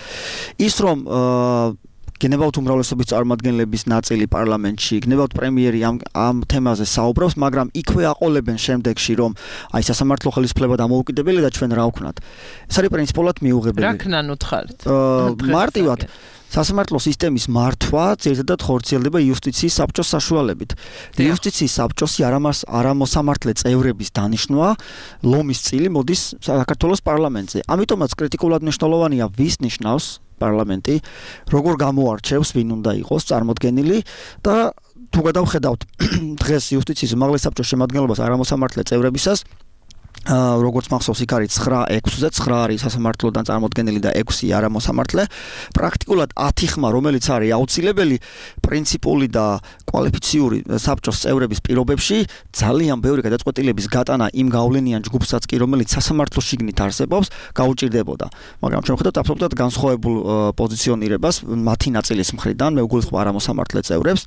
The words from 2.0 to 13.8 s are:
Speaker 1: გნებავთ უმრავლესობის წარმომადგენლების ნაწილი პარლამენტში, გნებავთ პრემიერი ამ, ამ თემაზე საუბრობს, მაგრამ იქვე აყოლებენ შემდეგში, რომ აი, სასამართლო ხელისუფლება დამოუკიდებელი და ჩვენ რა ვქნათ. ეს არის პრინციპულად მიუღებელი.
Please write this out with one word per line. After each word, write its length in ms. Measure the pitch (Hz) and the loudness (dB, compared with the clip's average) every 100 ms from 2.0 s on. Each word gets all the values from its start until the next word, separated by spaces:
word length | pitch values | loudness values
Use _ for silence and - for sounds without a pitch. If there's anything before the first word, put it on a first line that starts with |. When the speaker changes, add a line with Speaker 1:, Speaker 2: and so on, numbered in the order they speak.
| - | -16
Speaker 1:
გნებავთ 440 | - 131 143 151 143 | -2 0 2 2 0
უმრავლესობის 540 | 131 131 123 123 123 | 2 2 0 -2 0
წარმომადგენლების 760 | 117 120 120 123 120 113 110 | 2 2 0 0 0 0 -2
ნაწილი 440 | - 113 - 113 107 | 0 0 2 0 2
პარლამენტში, 720 | 90 113 107 101 107 - 110 | 2 2 0 0 -2 -2 0
გნებავთ 340 | 117 135 135 | 2 2 2
პრემიერი 460 | - 131 131 123 113 | 0 0 2 2 2
ამ, 160 | 113 120 - | 0 -2 -4
ამ 320 | - 117 123 | 0 0 0
თემაზე 420 | - 139 127 107 104 | 0 2 2 0 0
საუბრობს, 480 | - 117 117 180 151 | 0 2 2 0 2
მაგრამ 380 | 139 131 127 | 0 0 -2
იქვე 300 | 160 - - 160 | -2 0 2 0
აყოლებენ 520 | 151 170 147 120 113 | 2 2 2 0 -2
შემდეგში, 560 | - 123 117 110 - 113 | -2 0 0 -2 0 0
რომ 160 | 117 101 - - - | 0 -2 -12 -16 -6
აი, 160 | 113 | -2
სასამართლო 460 | 110 120 135 139 143 | 0 0 2 2 0
ხელისუფლება 440 | 135 123 - 127 123 | 0 0 2 2 2
დამოუკიდებელი 640 | 117 127 123 135 156 185 | 2 2 0 -2 2 2
და 80 | 139 | 2
ჩვენ 200 | - 127 | 0 0
რა 120 | 117 | 2
ვქნათ. 340 | 117 - 78 - - - - - | 0 -2 -8 -10 -14 -18 -18 -18
ეს 140 | - 185 | -4 0
არის 160 | 190 | 0
პრინციპულად 440 | 175 143 160 175 - | 0 0 0 0 0
მიუღებელი. 460 | 135 123 113 101 | 0 2 2 0